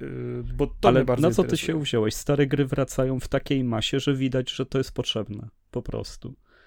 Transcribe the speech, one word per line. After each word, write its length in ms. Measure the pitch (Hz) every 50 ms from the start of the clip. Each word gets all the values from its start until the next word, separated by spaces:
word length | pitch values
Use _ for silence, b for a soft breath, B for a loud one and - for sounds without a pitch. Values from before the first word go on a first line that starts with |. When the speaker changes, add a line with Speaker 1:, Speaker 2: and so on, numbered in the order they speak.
Speaker 1:
y, 520 | - 135 131 127 123 123 123 123 120 120 120
bo 140 | 120 143
to 200 | 139 - - -
Speaker 2:
Ale 120 | 135 127 131
Speaker 1:
mnie 60 | 127
bardzo 220 | 127 123 123 151 180
Speaker 2:
na 40 | 113
co 80 | - 147
ty 20 |
Speaker 1:
interesuje. 220 | 120 135 - -
Speaker 2:
się 100 | - 160
uwziąłeś? 360 | 156 143 - - 113 107 104 -
Stare 340 | - - - 139 143 143
gry 180 | 135 143 139 143
wracają 540 | 131 143 135 131 - - - 131 131 131 127
w 80 | -
takiej 360 | - - 135 - - 143 131 127
masie, 360 | 120 113 107 - - - 135
że 160 | - 143 139
widać, 360 | 131 135 131 131 131 127 -
że 140 | - - 127
to 120 | - -
jest 140 | 139 135 -
potrzebne. 560 | - - 120 - - 113 101 - 104 107 117 113 - _ _ _
Po 100 | - 123
prostu. 540 | 120 - - 110 - - - - - 127 131 - b b b b b